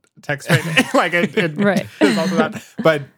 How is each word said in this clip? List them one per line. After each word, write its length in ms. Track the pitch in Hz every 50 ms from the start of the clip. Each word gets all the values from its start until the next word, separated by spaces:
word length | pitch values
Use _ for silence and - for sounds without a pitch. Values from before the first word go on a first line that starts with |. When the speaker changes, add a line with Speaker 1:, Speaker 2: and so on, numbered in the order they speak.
| _ _ _ _
Speaker 1:
text 260 | - - 147 139 - -
painting. 380 | 175 160 151 170 160 - 254 -
<laughs> 40 | -
Like, 200 | 269 208 175 165
it, 220 | 175 175 - - 185
it 200 | 175 165 147 170
Speaker 2:
Right. 300 | 202 202 190 - - - - -
Speaker 1:
is 160 | - 285 233 196
also 180 | 185 185 190
that. 280 | - - 156 - - - - _ - -
But 200 | 160 160 147 139 - _